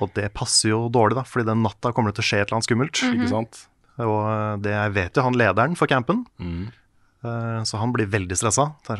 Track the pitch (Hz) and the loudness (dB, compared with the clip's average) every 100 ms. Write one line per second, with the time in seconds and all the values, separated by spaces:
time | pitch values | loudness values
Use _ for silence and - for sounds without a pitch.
0 | 101 - 101 - 113 - 113 110 117 120 | -4 -2 -4 -4 0 2 2 2 2 4
1 | 107 120 120 127 110 110 110 - 123 123 | 4 2 -2 -2 0 2 0 -2 -2 0
2 | 110 101 - 107 104 113 - 117 143 - | 0 0 0 0 0 -2 0 0 0 0
3 | 254 240 247 107 117 - - _ _ - | 0 0 0 -2 -4 -10 -20 _ _ -4
4 | 117 107 107 107 107 104 104 104 104 98 | 0 0 0 0 -2 -2 -2 0 0 0
5 | 90 - 127 123 110 98 131 175 156 135 | 0 0 2 4 4 4 2 2 2 2
6 | 120 220 247 - 87 85 104 - _ _ | 2 -2 -4 -10 -8 -6 -8 -12 _ _
7 | _ _ 117 117 117 113 110 107 117 120 | _ _ -8 -4 -4 -4 -4 -2 0 0
8 | 104 104 92 90 117 117 147 151 - | 0 0 -2 -2 0 2 0 -2 -8